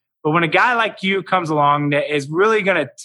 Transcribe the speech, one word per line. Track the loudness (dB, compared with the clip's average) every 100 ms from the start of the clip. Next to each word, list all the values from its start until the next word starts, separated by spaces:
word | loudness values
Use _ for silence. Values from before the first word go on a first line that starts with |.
| _ _
But | -2
when | 0
a | 2
guy | 2 2
like | 0 -2 -4
you | -4 -4
comes | -2 -2 0
along | 0 2 2 0
that | -2 -2
is | -4 -2
really | 0 2 2
gonna | 0 0 -2 -10